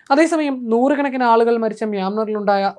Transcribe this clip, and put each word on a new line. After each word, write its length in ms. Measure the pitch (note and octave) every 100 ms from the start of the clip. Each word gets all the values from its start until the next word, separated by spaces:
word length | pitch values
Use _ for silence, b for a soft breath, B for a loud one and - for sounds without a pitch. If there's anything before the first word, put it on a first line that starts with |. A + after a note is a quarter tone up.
| b
അതേസമയം 600 | C#4+ D#4+ E4 D4 C4 A#3
നൂറുകണക്കിന് 540 | A#3 C4 C#4+ C#4+ B3+
ആളുകൾ 320 | B3 A3+ A#3 A#3
മരിച്ച 280 | A3 G#3+
മ്യാൻമറിലുണ്ടായ 880 | A3 G#3 F#3+ G#3 G#3+ G#3+ G3+ G3+ G3